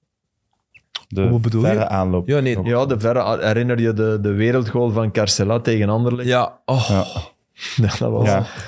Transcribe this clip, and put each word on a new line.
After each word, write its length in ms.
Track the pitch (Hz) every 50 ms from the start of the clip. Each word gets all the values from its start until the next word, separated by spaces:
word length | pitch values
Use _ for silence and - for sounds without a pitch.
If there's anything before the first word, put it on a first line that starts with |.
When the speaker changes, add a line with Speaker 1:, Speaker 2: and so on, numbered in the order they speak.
| _ _ _ _ _ _ _ _ _ _ _ _ _ _ _ _ _ _ - - - _
Speaker 1:
de 200 | 95 95 95 117
Speaker 2:
Hoe 120 | 120 117
bedoel 200 | 113 117 110 110
je? 60 | 120
Speaker 1:
verre 220 | - 110 107 104 -
aanloop. 400 | 101 95 92 92 90 90 87 104
Speaker 2:
Ja, 120 | 143 147
nee. 160 | 131 131 117
Speaker 1:
Nog. 100 | 98 92
Speaker 3:
Ja, 200 | 117 120 120 135
de 140 | 139 131 107
verre 180 | 107 113 120 127
a-, 180 | 101 101 113 -
herinner 420 | 87 107 107 117 120 123 123 117
je 120 | 117 113 107
de, 260 | 104 110 110 107 104 101
de 100 | 104 101
wereldgoal 580 | 101 110 117 123 131 120 107 - 123 120 117
van 220 | 104 113 113 107 90
Carcela 480 | 113 107 101 - - 101 101 113 110
tegen 280 | - 120 113 107 104 101
Anderlecht? 400 | 107 117 120 123 120 123 123 123
Speaker 2:
Ja, 320 | 123 123 120 - - - _
oh. 220 | - 131 127 107 -
Speaker 1:
Ja. 160 | 101 95 90
Speaker 3:
<laughs> 800 | - - - - - - _ _ _ _ - - - - - 113
Ja, 100 | 98 - -
dat 120 | 127 113
was, 160 | 110 113 110
Speaker 1:
Ja. 180 | 104 98 95 104 - - - -